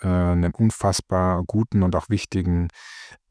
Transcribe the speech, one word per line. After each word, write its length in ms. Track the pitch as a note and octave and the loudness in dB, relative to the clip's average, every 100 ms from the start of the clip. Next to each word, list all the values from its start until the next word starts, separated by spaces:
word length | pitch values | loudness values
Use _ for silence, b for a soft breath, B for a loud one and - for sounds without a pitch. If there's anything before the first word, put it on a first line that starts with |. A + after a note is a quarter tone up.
äh, 60 | F#2+ | -2
einen 440 | F2+ F2 F2 F2 | 2 2 2 0
unfassbar 920 | - A2 - G2+ G2 - F#2 F#2 F2+ F2+ | 2 0 2 -2 -2 -2 0 0 0 -2
guten 360 | G#2 A2+ G#2 | -2 0 2
und 120 | F2+ E2 | 2 0
auch 140 | - | 0
wichtigen, 580 | G2+ - F#2+ F2 F2 F2 B B B B B - | -4 -2 -2 0 0 -2 B B B B B -4